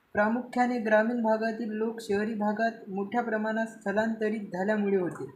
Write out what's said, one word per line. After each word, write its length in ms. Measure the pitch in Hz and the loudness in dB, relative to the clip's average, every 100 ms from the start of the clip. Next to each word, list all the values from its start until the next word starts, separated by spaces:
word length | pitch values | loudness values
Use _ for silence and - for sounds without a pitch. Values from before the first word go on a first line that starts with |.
| _ | _
प्रामुख्याने 640 | 208 214 233 240 247 247 247 | 0 2 2 -2 0 2 0
ग्रामीण 440 | 214 214 226 247 | 4 4 4 2
भागातील 480 | 220 220 226 226 226 | 2 2 0 -2 -4
लोक 280 | 214 226 220 | -2 -2 -2
शहरी 340 | - 202 214 | -2 0 0
भागात 540 | 220 208 214 226 226 214 | 0 0 0 0 -2 -6
मोठ्या 320 | 190 202 240 | -6 -2 -2
प्रमाणात 440 | 240 220 220 220 226 | 0 0 0 -2 -2
स्थलांतरित 840 | - 202 202 226 220 214 220 196 | -4 -2 0 0 0 -2 -2 -4
झाल्यामुळे 440 | 180 190 214 202 196 | -2 0 2 2 2
होते. 340 | 170 - - | 0 -4 -10